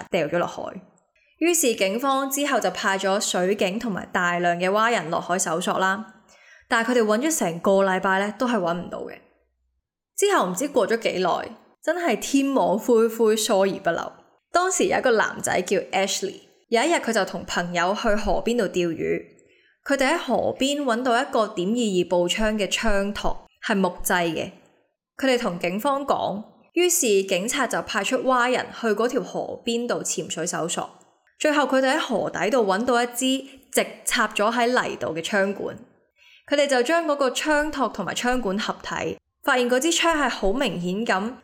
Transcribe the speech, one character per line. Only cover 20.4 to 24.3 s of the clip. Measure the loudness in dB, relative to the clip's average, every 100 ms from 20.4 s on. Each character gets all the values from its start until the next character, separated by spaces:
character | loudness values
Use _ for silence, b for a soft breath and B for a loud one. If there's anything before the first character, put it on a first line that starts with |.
| 0 0
邊 | 0 0
搵 | 0 0
到 | 2 0
一 | 2
個 | 0 0
點 | -2 -2
二 |
二 | 0 2 2 2
步 | 2 2
槍 | 0 0 0
嘅 | -2
槍 | 0 2 2 0
托， | -2 -2 -4 -10 _ -2
係 | 0
木 | 0 -2
製 | -2 0
嘅。 | 0